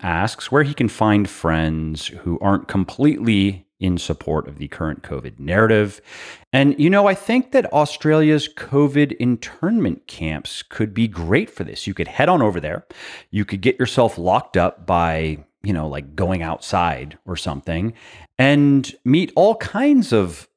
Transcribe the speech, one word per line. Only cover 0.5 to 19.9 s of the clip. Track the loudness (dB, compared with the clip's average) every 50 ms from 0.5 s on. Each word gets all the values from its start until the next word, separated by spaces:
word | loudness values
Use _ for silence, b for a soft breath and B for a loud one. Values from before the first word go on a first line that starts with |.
where | 0 0 0
he | 0 -2
can | -2 -2 -2
find | 0 0 2 2 4 2 2 -2
friends | -4 -4 -2 0 0 0 0 0 -2 -4 -4 -6 -8 -8 -10 -12
who | -14 -8 -6 -6 -4 0
aren't | 2 2 2 0 -2 -2
completely | -2 -2 -2 -2 -2 0 0 0 2 0 0 2 2 2 2 0 -2 -4 -12 _ _ _
in | -2 -2 -2
support | -2 -4 -6 -8 -6 -4 -4 -4 -4 -4
of | -6 -10 -12
the | -12 -12
current | -8 -6 -6 -6 -6 -8
covid | -10 -12 -10 -10 -10 -12 -14 -12
narrative. | -6 -2 2 2 4 4 4 4 2 0 -4 -10 B B B B B B B B B _
And, | 2 4 4 4 4 4
you | 4 4
know, | 4 4 4
I | 4 2
think | 0 -2 0 0 0 0 2
that | 0 0 0 2
Australia's | 0 0 0 0 -4 -2 2 2 4 4 6 4 4 2 0
covid | -4 -10 -14 -8 -2 2 2 2 4 4 2 2 2
internment | 0 -2 0 0 0 -2 -4 -12 -8 -4 -2 0 0 2 0 0 -2 -6 _
camps | -18 -12 -8 -6 -6 -6 -6 -8 -12 -14 -14
could | -14 -10 -4 -4 -4 -2
be | 0 -2 -2 -2
great | -2 -6 -2 0 0 0 0 -2
for | -8 -10 -12
this. | -10 -10 -10 -10
You | -8 -6
could | -6 -8
head | -4 -2 0 2 2
on | 4 4
over | 2 2 0 -2
there. | -4 -6 -8 -8 -10 B B B B B B B B B
You | -4 -4 -2
could | -2 -4 0
get | 0 0 0 0
yourself | -2 0 2 2 2 2 0 -2
locked | 0 0 0 0 0 0 0 0
up | 0 0 -2 -4 -2
by, | 0 0 2 2 0 0 -2 -2 -4 -6 -8 -12 _ _ _
you | -4 -4
know, | -2 -2 -4 -6
like, | -8 -10 -12 -10 -4
going | -2 -2 -2 -2 -2
outside | -4 -6 -8 -8 -6 -2 0 0 0 0 -2 -4 -8 -14 -16 -18 _
or | -10 -10
something | -8 -6 -8 -8 -8 -6 -6 -4 -4 -4 -4 -6 B B B B B B B _ 2
and | 4 4 6 6 6 6 4 4 2 -2 -8 _ 0
meet | 2 2 2 2 0 2
all | 4 4 4 2
kinds | 0 -6 -6 -4 0 2 4